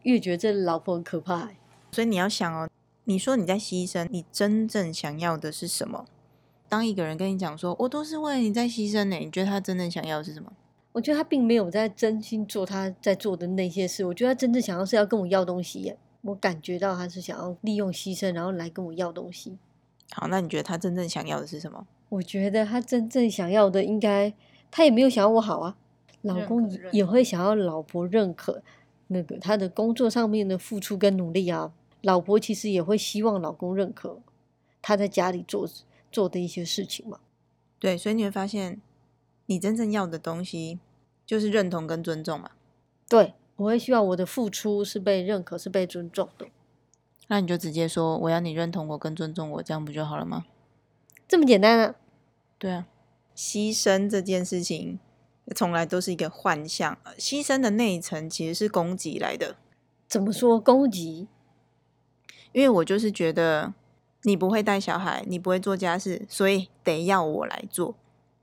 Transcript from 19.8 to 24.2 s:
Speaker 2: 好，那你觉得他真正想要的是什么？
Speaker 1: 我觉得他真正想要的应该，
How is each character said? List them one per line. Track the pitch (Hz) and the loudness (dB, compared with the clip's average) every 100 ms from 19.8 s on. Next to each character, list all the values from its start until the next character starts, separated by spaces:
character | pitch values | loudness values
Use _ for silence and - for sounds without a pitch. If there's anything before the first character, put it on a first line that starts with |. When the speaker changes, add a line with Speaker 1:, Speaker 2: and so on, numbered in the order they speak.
| _ _ _ | _ _ _
Speaker 2:
好， | - - | -8 -2
那 | 190 | -2
你 | 165 | -2
觉 | 151 | -4
得 | |
他 | - 170 | -4 -4
真 | 185 175 | -2 -2
正 | 175 | -4
想 | - 160 | -6 -6
要 | 151 | -6
的 | 147 | -6
是 | 151 | -10
什 | 160 | -12
么？ | - 190 _ _ | -14 -18 _ _
Speaker 1:
我 | 196 | -6
觉 | 180 196 196 | -4 -2 0
得 | 214 208 | 2 2
他 | 247 | -2
真 | 240 247 226 | 0 0 0
正 | 262 233 | 2 2
想 | - 175 | 2 2
要 | 208 196 | 6 6
的 | 190 | 4
应 | 190 214 | 2 2
该， | 208 202 | 2 4